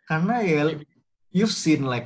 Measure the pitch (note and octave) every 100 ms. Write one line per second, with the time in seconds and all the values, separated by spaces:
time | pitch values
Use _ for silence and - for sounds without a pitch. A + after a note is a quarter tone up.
0 | - D#3+ F#3 B3 G3 D3+ D3+ D#3 - _
1 | _ _ _ F3+ G#3+ - E3 D3 C3+ D3+